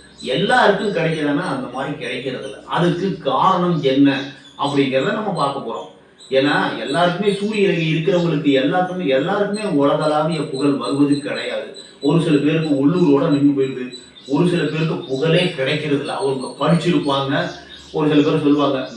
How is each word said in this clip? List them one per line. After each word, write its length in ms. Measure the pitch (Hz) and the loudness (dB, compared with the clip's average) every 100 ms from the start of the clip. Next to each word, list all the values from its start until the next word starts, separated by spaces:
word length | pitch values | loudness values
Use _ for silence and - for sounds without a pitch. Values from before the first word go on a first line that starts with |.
| - - | -20 -12
எல்லாருக்கும் 720 | - 170 220 254 214 196 214 | -4 -2 2 4 4 2 0
கிடைக்கிறதுனா 480 | 170 160 160 143 147 | -2 -2 -2 -2 -2
அந்த 260 | - 127 120 | -2 -6 -6
மாதிரி 240 | 135 156 139 | -8 -8 -8
கிடைக்கிறது 460 | 120 127 135 - | -8 -8 -8 -8
இல்ல. 140 | - - - | -10 -12 -6
அதுக்கு 520 | 160 170 170 190 - | 0 0 0 -2 -2
காரணம் 640 | 135 - 190 180 180 156 | -2 2 2 2 0 0
என்ன 500 | 135 135 139 135 135 - - - | 2 4 4 2 -6 -14 -16 -6
அப்படிங்கிறத 560 | 135 143 127 135 - | -2 0 2 2 0
நம்ம 180 | 214 208 | -2 -4
பார்க்க 400 | 165 139 - 117 | -2 -2 -4 -8
போறோம். 160 | - - - - - - | -10 -12 -18 -20 -20 -2
ஏன்னா 460 | 131 147 180 - - | 2 2 0 -2 -4
எல்லாருக்குமே 540 | 131 160 175 170 208 | -4 0 0 2 0
சூரிய 340 | 190 208 208 180 | 0 -2 0 2
ரேகை 260 | 165 160 | 2 0
இருக்கிறவங்களுக்கு 580 | 160 196 175 165 143 143 | 0 2 2 2 0 2
எல்லாருக்குமே, 560 | 131 - 180 180 - 139 | 2 2 0 -2 -2 0
எல்லாருக்குமே 680 | 131 165 208 202 208 196 143 | 0 0 -2 -2 -2 -2 2
உலகளாவிய 680 | 143 156 151 151 160 160 | 2 2 0 0 0 -2
புகழ் 300 | - 131 143 | -4 -2 0
வருவது 460 | 127 127 139 143 143 | 0 -2 0 2 0
கிடையாது. 600 | - - - - - - - - | -2 -6 -6 -8 -8 -14 -20 -4
ஒரு 200 | 143 165 | 2 2
சில 160 | 165 135 | 4 2
பேருக்கு 380 | 147 160 156 135 | 2 0 0 2
உள்ளூரோட 540 | 143 175 151 139 147 | 2 4 4 4 4
நின்று 320 | 139 143 135 | 4 4 2
போயிடுது, 320 | 135 123 123 - - - 131 | 0 -4 -10 -12 -20 -16 -4
ஒரு 220 | 151 175 | 0 2
சில 140 | 165 | 0
பேருக்கு 320 | 147 160 160 - | -2 -2 -2 -4
புகழே 580 | 127 131 165 175 175 | -4 -2 2 2 2
கிடைக்கிறது 460 | - 135 151 147 135 | -2 -2 -2 -2 -2
இல்ல. 160 | - - | -2 -4
அவங்க 400 | 135 127 - - | -4 -4 -6 -2
படிச்சிருப்பாங்க, 920 | 151 170 175 147 143 135 135 165 170 - - - - | 2 2 2 0 0 -2 -2 -2 -4 -8 -18 -20 -8
ஒரு 180 | 156 151 | -2 2
சில 120 | 147 | 4
பேர் 200 | 151 156 | 4 2
சொல்லுவாங்க, 480 | 143 143 135 131 - | 2 2 2 -2 -6